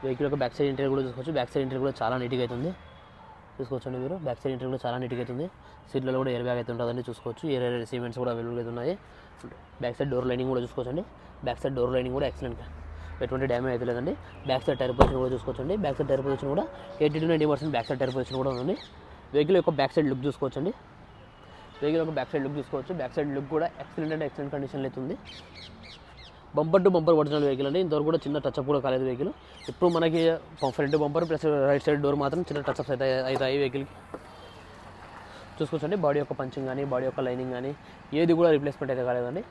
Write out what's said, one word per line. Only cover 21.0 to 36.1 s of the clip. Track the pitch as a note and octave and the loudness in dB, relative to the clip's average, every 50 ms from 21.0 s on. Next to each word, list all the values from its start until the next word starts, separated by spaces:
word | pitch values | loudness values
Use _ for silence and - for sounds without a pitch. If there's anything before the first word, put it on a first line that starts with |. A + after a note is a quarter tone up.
| - - - - - - - - - - - - - - - - | -20 -20 -20 -20 -20 -20 -20 -20 -20 -20 -20 -20 -20 -20 -10 -4
వెహికల్ | - D3 D#3 E3 D#3+ | -2 2 2 2 0
యొక్క | D#3 D#3 C#3 | 0 -2 -4
బ్యాక్ | B2+ - - | -4 -2 -2
సైడ్ | D3+ C3+ | -2 0
లుక్ | C#3 C#3+ D3 | 0 -2 -4
చూసుకోవచ్చు. | C3 - - C#3 C3 - F#3 E3+ | -6 -4 -4 -6 -4 -4 -6 -6
బ్యాక్ | C3+ B2 - | -6 -4 -2
సైడ్ | - D3+ D3 C#3 | -2 -2 0 -2
లుక్ | C#3 C#3 C3+ D#3+ | -4 -4 0 0
కూడా | D#3 D#3+ E3+ - - C#3 | 0 0 0 -4 -8 -14
ఎక్సలెంట్ | - - - D#3+ D#3 D#3 | -10 -6 -4 -2 -2 -2
అంటే | D#3 D#3 C#3+ | -2 -2 -4
ఎక్సలెంట్ | - - D3 C#3 C#3+ | -4 -6 -6 -4 -4
కండిషన్లో | C#3+ C#3 C3 - C#3 C3+ C3 | -6 -6 -4 -4 -4 -4 -4
అయితే | C3 C3+ C3 | -4 -4 -6
ఉంది. | C3+ G3+ C4+ - - - - - - - - - - - - - - - - - - - - - - - - - - - | -6 -6 -8 -10 -16 -18 -18 -18 -18 -18 -18 -18 -18 -18 -18 -18 -20 -20 -20 -20 -20 -20 -20 -20 -20 -20 -20 -20 -6 0
Bumper | C#3+ D3+ D#3+ E3 G3 F3+ | 0 0 4 4 6 6
to | G3 F#3 | 8 6
bumper | F3 D#3+ E3 E3+ D#3 | 6 6 8 6 6
ఒరిజినల్ | D3+ D3 D3 D3+ D3 | 6 4 2 2 4
వెహికల్ | C#3+ C3+ B2+ C#3 C#3 | 2 2 2 0 0
అండి. | C#3+ F3+ F#3+ | 2 2 2
ఇంతవరకు | E3+ D#3 D3+ D3 D3+ | 2 2 2 2 2
కూడా | D#3+ D#3+ - | 2 2 0
చిన్న | C#3 C#3+ D3+ C#3 | 0 -2 0 0
టచ్అప్ | C#3 A#2 - C3+ C3+ | -2 -2 -2 0 2
కూడా | D3 C#3 B2+ | 2 2 2
కాలేదు | C#3 B2+ C3 C3 C3 | 2 0 2 2 0
వెహికల్. | B2+ A#2+ C#3+ F#3+ D4+ - - - - - - - | 0 0 -2 -4 -4 -6 -14 -20 -20 -16 -12 -12
ఇప్పుడు | - - F#3 F3+ E3+ | -2 4 4 4 6
మనకి | E3 E3 E3 D#3+ E3+ E3 E3 E3 D#3+ - - - - - C3+ A#2+ | 6 4 4 4 6 6 6 4 4 -2 -12 -8 -2 -2 -2 2
ఫ్రంట్ | - D3 C#3 D3 D3+ D3+ | 2 2 4 4 4 4
బంపర్ | D3 D3 E3 E3+ D#3+ | 4 2 2 2 2
ప్లస్ | D#3+ D3 - D#3 D3 C#3+ C3+ C#3 | 0 2 4 4 4 6 6 6
రైట్ | C#3+ C#3+ - | 4 4 4
సైడ్ | - D3 D3 D3 | 4 4 4 4
డోర్ | C#3+ C#3+ D3 C#3+ | 2 4 4 2
మాత్రం | C#3 D3 E3+ F3+ - | 2 2 0 -2 0
చిన్న | D3+ D3 C#3 C#3+ | -2 -2 0 -2
టచ్అప్స్ | C3 - D3 - C#3 | -2 -2 -2 -2 0
అయితే | B2 C3+ C3+ C3 C3 C3 C3 | 0 2 2 2 2 2 0
అవుతాయి | C3+ C3+ C3+ C3 C3 C#3+ C#3+ | 0 2 2 2 2 2 2
వెహికల్కి. | C3 B2+ C#3 C#3 C#3+ - - - - - - - - - - - - - - - - - - - - - - - - - - - - - - - - - - | 2 0 -2 -6 -6 -10 -18 -16 -14 -14 -14 -14 -16 -20 -18 -18 -18 -18 -18 -18 -18 -18 -18 -18 -18 -18 -18 -18 -18 -18 -18 -18 -18 -18 -18 -18 -18 -6 -6
చూసుకోవచ్చండి, | D#3 D3 - D#3 D3+ D3+ G3 G3+ E3 | -4 -2 -2 -2 -2 -2 -2 2 2
బాడీ | D3 | 2